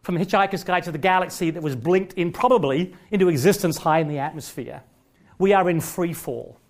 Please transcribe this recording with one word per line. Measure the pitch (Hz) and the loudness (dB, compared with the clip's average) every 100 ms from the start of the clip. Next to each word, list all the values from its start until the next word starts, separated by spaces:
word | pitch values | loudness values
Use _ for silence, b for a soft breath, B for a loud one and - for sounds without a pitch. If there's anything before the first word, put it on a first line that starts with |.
from | - 175 | -2 -2
Hitchhiker's | 185 208 196 196 | 0 2 0 -2
Guide | - 180 | -2 -2
to | 170 | -2
the | 151 | -2
Galaxy | 185 185 185 - 165 | 2 2 0 -4 -4
that | 165 | -2
was | 151 127 | -6 -4
blinked | 143 185 190 | 2 0 0
in | - 170 | -4 -4
probably | - 247 247 147 135 180 B B | 0 2 4 2 0 -4 B B
into | 208 180 | 2 2
existence | 151 156 202 175 - | 4 2 2 -2 0
high | 165 156 | 2 2
in | 156 | 2
the | 147 | -4
atmosphere. | 143 151 - - 123 131 - _ _ b b b | -6 -8 -12 -12 -12 -14 -18 _ _ b b b
We | 196 | 4
are | 196 180 | 4 4
in | 165 | 0
free | - - 175 | -2 -4 -4
fall. | 160 - 117 - - | -4 -8 -10 -12 -20